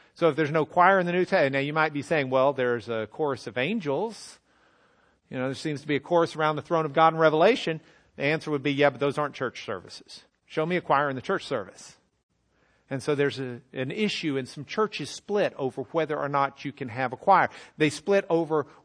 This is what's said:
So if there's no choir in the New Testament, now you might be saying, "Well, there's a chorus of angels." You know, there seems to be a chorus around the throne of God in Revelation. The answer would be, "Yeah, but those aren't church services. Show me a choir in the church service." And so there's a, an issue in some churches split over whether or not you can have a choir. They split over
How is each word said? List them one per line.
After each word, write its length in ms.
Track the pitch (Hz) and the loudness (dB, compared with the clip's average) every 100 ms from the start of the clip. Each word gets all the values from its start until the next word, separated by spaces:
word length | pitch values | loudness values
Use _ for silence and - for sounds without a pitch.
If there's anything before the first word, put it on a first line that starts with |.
| _ - | _ 0
So 140 | 170 | 2
if 60 | 139 | 2
there's 160 | 147 | 0
no 140 | 160 147 | 0 0
choir 340 | 180 180 196 | 4 6 6
in 60 | 175 | 2
the 60 | |
New 140 | 175 175 | 0 2
Testament, 280 | 190 139 | 2 2
now 60 | 139 | 0
you 140 | 139 | -2
might 200 | 156 156 | 0 0
be 80 | 143 | -2
saying, 280 | - 160 131 | -2 -2 2
"Well, 240 | 131 135 | 4 4
there's 360 | 135 123 120 113 | 2 -2 -2 -4
a 180 | 113 107 | -6 -6
chorus 360 | - 151 127 - | -4 -4 -4 -6
of 100 | 117 | -4
angels." 840 | 143 226 143 139 226 208 - - _ _ _ _ _ _ _ _ - | -2 -4 -4 -4 -4 -10 -20 -20 _ _ _ _ _ _ _ _ -12
You 80 | 131 | -6
know, 80 | 131 | -6
there 100 | 127 | -6
seems 260 | 160 143 | -8 -8
to 60 | 147 | -4
be 80 | 139 | -4
a 40 | |
chorus 360 | - 170 160 151 | 2 2 2 0
around 200 | 156 151 | -2 -2
the 60 | |
throne 240 | - 165 156 | -2 -2 0
of 80 | |
God 200 | 151 160 | 4 4
in 60 | 160 | 6
Revelation. 600 | 160 156 190 262 - 160 _ _ _ - | 4 6 4 4 -2 -6 _ _ _ -4
The 80 | |
answer 260 | 143 156 156 | -2 -2 -2
would 120 | 147 | -4
be, 80 | 143 | -2
"Yeah, 200 | 139 143 | 2 2
but 80 | 127 | 2
those 180 | 143 143 | -2 -2
aren't 180 | 147 - | -6 -4
church 300 | 127 - - | -6 -6 -8
services. 580 | 95 - - - - _ _ _ | -10 -10 -20 -20 -20 _ _ _
Show 200 | - 160 | -4 -2
me 120 | 180 | -2
a 40 | |
choir 280 | - 139 143 | 2 2 2
in 60 | 131 | -4
the 60 | |
church 240 | - 190 - | -4 -4 -4
service." 520 | 123 95 - - - _ _ _ _ _ _ _ _ - | -6 -8 -16 -20 -20 _ _ _ _ _ _ _ _ -10
And 140 | 135 | -6
so 140 | 151 139 | -2 0
there's 240 | 143 127 | 0 -2
a, 220 | 127 120 _ | -10 -12 _
an 160 | 135 131 | -8 -6
issue 480 | 214 214 - 156 135 | -2 -4 -2 -4 -4
in 80 | 127 | -6
some 180 | - | -12
churches 460 | 135 - 214 - 143 | -8 -4 -4 -4 -10
split 440 | - - 202 147 - | -12 -6 -2 -2 -2
over 240 | 135 139 123 | -6 -6 -4
whether 260 | 165 151 147 | -2 -2 -2
or 120 | 143 | -2
not 340 | 143 139 - | 0 0 -4
you 80 | 143 | -12
can 180 | - 127 | -10 -10
have 240 | 113 127 | -4 -6
a 40 | 123 | -2
choir. 320 | - 180 131 - - - | 4 4 4 -2 -10 0
They 120 | 151 | 0
split 360 | - - 196 196 | 0 0 0 2
over 380 | 165 156 156 139 - | -2 0 -2 -2 -12